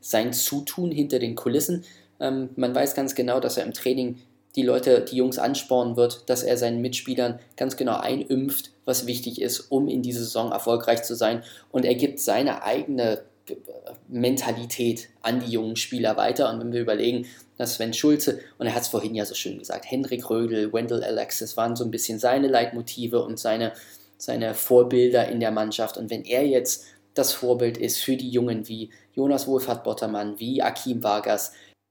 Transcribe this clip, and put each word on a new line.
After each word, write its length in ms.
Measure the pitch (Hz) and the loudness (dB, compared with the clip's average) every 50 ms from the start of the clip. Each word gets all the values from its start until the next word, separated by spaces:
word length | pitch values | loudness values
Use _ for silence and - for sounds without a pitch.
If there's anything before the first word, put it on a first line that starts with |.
sein 320 | - - - 110 110 123 123 | -8 -2 0 0 0 0 0
Zutun 580 | - - - 143 143 143 - - - 180 175 | -2 -2 -2 -2 -4 -6 -6 -4 -2 -2 -2
hinter 280 | 156 143 147 143 135 127 | 0 0 0 0 0 0
den 160 | 120 113 120 | 0 -2 -4
Kulissen. 500 | - - - 120 147 151 - 175 165 - - - - - _ _ _ | -4 -2 0 0 0 0 0 -2 -4 -4 -10 -20 -20 -20 _ _ _
Ähm, 300 | 139 135 131 135 131 127 - | -4 -2 -2 -2 -4 -6 -4
man 200 | - 127 123 123 | -2 -2 0 2
weiß 200 | 135 139 139 - | 2 0 0 0
ganz 200 | - 135 131 - | -2 -2 -2 0
genau, 240 | - 131 123 123 131 | -2 0 2 2 0
dass 180 | 127 123 123 123 | 0 0 -2 -2
er 60 | 95 | -2
im 100 | 117 110 | -4 -6
Training 440 | - - 127 127 135 127 123 123 - - _ _ _ _ _ - | -4 0 0 0 0 0 -4 -4 -8 -12 _ _ _ _ _ -2
die 80 | 139 131 | 0 2
Leute, 380 | 127 123 127 127 135 127 117 | 4 4 4 6 6 6 6
die 160 | - - 131 127 | 6 2 0 2
Jungs 200 | 127 127 127 - | 2 2 2 0
anspornen 600 | - 123 139 135 - - 131 123 123 120 117 120 | -2 -2 -2 -2 -2 0 2 2 2 2 2 2
wird, 320 | 120 120 120 - - - | 2 2 2 -4 -2 -2
dass 120 | 127 123 | -2 0
er 140 | - - 123 | 2 0 0
seinen 260 | 117 120 117 117 120 | 2 2 0 0 0
Mitspielern 580 | 120 127 123 - - - 127 - 123 120 120 120 - _ - - | -2 -2 -4 -6 -6 -4 -2 0 0 -2 -2 -6 -12 _ -6 -4
ganz 180 | 131 135 131 | -4 -4 -2
genau 220 | - 143 123 110 - | -2 -2 0 0 0
einimpft, 760 | - - 127 147 151 - 135 127 135 139 - - - - - _ _ | 0 -2 -2 -2 0 0 0 0 0 -2 -4 -4 -6 -8 -16 _ _
was 200 | - 127 123 123 | -2 0 0 0
wichtig 360 | 120 123 120 - 120 117 - | -2 -4 -4 -4 -6 -4 -4
ist, 280 | - 120 - - - - | -2 -2 -2 -4 -4 0
um 200 | 139 131 143 - | 0 2 2 2
in 120 | - 127 | 0 0
dieser 200 | 123 123 123 120 | -2 -2 -2 -4
Saison 320 | 117 113 - 117 113 117 - | -4 -4 -2 -2 -2 0 -2
erfolgreich 500 | - - 113 117 117 - - 117 - - | -2 2 2 2 2 4 2 2 2 2
zu 100 | - 120 | -4 -2
sein. 300 | 117 117 107 117 123 - - - - - _ - | 0 0 0 0 0 -6 -10 -20 -20 -20 _ -2
Und 100 | 127 127 | 0 2
er 120 | - 123 | 2 4
gibt 260 | 123 135 139 139 - | 4 2 0 0 -2
seine 420 | - - 98 117 139 147 107 - - | 0 0 2 2 2 0 0 -2 -2
eigene 600 | 104 117 143 - - 139 127 120 113 107 104 - - _ _ _ - - - - - - - - - - - _ - | -2 -2 -2 -2 -2 -2 0 2 2 0 -2 -4 -14 _ _ _ -14 -14 -14 -14 -16 -18 -16 -14 -16 -16 -16 _ -10
Mentalität 1000 | 127 120 123 123 135 131 - - 120 117 120 117 - - 120 117 110 110 - - _ _ | -4 0 2 2 2 2 0 -2 -4 -4 -6 -8 -4 0 0 0 0 -2 -6 -14 _ _
an 200 | - 113 120 127 | -4 -2 -2 0
die 100 | 120 120 | -2 -2
jungen 240 | 120 117 110 110 113 | -2 -2 -2 -2 -4
Spieler 400 | 113 - - 127 123 113 110 107 | -4 -6 -4 -4 0 0 0 2
weiter. 340 | - 104 113 120 - 139 120 | 2 2 0 2 2 2 0
Und 120 | 110 117 | 0 -2
wenn 100 | 117 120 | -6 -4
wir 80 | 120 120 | -4 -2
überlegen, 460 | 117 113 107 104 110 120 123 120 120 - - - - _ _ _ | 0 0 0 2 2 0 0 0 -4 -8 -12 -20 -20 _ _ _
dass 160 | - 120 - | -6 -4 -4
Sven 200 | - 117 117 113 | -4 -4 -4 -2
Schulze, 460 | - - 151 151 147 147 - 113 - - - - _ | 2 4 4 4 6 4 0 -2 -2 -8 -16 -12 _
und 80 | 120 | -4
er 100 | 120 - | -2 -2
hat's 120 | 120 123 - | -2 -2 -2
vorhin 260 | - 110 104 110 113 | -2 -2 -2 -2 -2
ja 120 | 110 104 | -4 -4
so 100 | - - | -4 -4
schön 240 | - - - 98 - | -6 -6 -6 -8 -10
gesagt, 320 | - - - 117 - - | -10 -10 -10 -10 -8 -6
Henrik 380 | 131 131 135 131 127 120 120 - | -4 -4 -2 -2 -4 -6 -2 -2
Rödel, 420 | 113 117 117 113 113 110 107 107 | 0 0 0 0 0 0 0 0
Wendell 320 | 107 113 120 117 120 113 - | 0 -2 -2 0 -2 -2 -2
Alexis 540 | 110 113 110 110 - - - - 107 - - | -2 -2 -2 -4 -4 -6 -6 -6 -6 -2 -2
waren 180 | 113 117 120 | 0 0 0
so 80 | 117 123 | -2 -4
ein 80 | 113 | -4
bisschen 260 | 113 110 - - 110 107 | -4 -4 -4 -4 -4 0
seine 300 | - 123 127 139 139 135 | 2 2 4 4 4 4
Leitmotive 760 | 131 120 117 117 117 120 117 - - - 120 113 117 117 - | 4 4 2 2 -4 -8 -8 -8 -8 -6 -6 0 0 0 0
und 140 | - 113 113 | 0 -4 -4
seine, 360 | - 117 110 113 117 110 - - - - - - - _ _ _ | -2 -2 0 0 -2 -4 -4 -8 -18 -20 -20 -20 -20 _ _ _
seine 360 | - - 123 117 113 110 107 | -8 -6 -4 -2 -2 -2 -2
Vorbilder 760 | - - - 127 123 123 123 131 123 123 120 123 120 120 123 | -4 2 8 8 8 8 8 6 6 6 6 6 4 2 2
in 140 | 123 117 | 0 0
der 100 | 117 113 | 0 0
Mannschaft. 460 | 110 110 110 107 104 - 113 107 - - | 0 0 -2 -2 -2 -4 -4 -4 -4 -8
Und 120 | 113 107 | -8 -6
wenn 140 | 117 117 - | -6 -8 -4
er 240 | - 117 127 143 143 | 0 0 2 4 4
jetzt 380 | 135 123 120 - - - - - - _ _ _ _ | 4 4 2 2 -4 -4 -6 -16 -20 _ _ _ _
das 200 | - 135 - - | 0 2 2 0
Vorbild 440 | - - 123 123 120 120 117 113 - | 0 2 2 4 4 4 0 0 0
ist 220 | - 113 - - | -2 -2 -2 -2
für 160 | - - 131 | 0 0 0
die 140 | 123 127 123 | 0 -2 0
Jungen 400 | 120 123 120 120 113 110 107 - | 2 2 2 2 0 -2 -4 -8
wie 200 | 110 113 110 - - - _ _ _ | -10 -10 -10 -12 -14 -20 _ _ _
Jonas 340 | - 135 139 143 131 - 160 | 0 2 4 2 2 2 2
Wohlfahrt 360 | 135 131 127 - 120 117 - | 2 2 2 0 -4 -2 -2
Bottermann, 560 | - 107 - 120 110 107 104 104 104 104 101 | -4 -4 -2 -2 -2 -2 -2 -4 -4 -6 -6
wie 220 | 113 120 131 147 | -4 -2 0 2
Akim 420 | 151 - - - - 131 123 117 - | 2 2 0 0 -4 -4 -4 0 2
Vargas, 480 | 107 104 107 107 - 107 104 - - - - - - _ _ _ _ | 2 2 2 2 0 0 0 0 -6 -10 -16 -20 -20 _ _ _ _